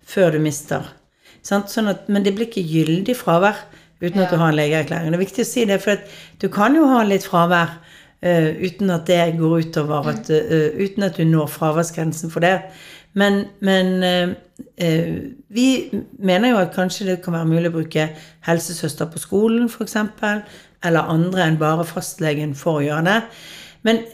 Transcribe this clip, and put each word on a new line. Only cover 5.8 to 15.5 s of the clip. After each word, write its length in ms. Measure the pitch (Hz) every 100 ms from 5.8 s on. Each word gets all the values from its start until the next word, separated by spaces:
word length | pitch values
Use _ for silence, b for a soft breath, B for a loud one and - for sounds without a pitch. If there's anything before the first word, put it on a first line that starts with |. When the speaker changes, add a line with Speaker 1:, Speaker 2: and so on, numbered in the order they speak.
Speaker 1:
for 80 | -
at 140 | 202 B B B B
du 100 | 196
kan 260 | 196 208
jo 120 | 302 285
ha 160 | 254
litt 220 | 214 196
fravær, 440 | - 175 170 175 165 - B B B B
eh, 300 | 175 170 156 156
uten 280 | 185 - 196
at 160 | 170 165
det 300 | 175 170 165
går 200 | 160 165
ut 180 | 160 165
over 320 | 151 151 147
at, 200 | 143 -
Speaker 2:
Mm. 220 | 156 151
Speaker 1:
eh, 340 | 160 151 - 196
uten 140 | 196
at 140 | 196 180
du 80 |
når 240 | 160 160 147
fraværsgrensen 840 | - 160 156 165 - 160 156 160
for 100 | 165
det. 220 | 170 185 - B B B B
Men, 340 | 196 202 202 202 -
men, 420 | 196 190 185 185
eh, 320 | 180 180 175 - - _ - -
eh, 420 | 170 160 170 165 - - -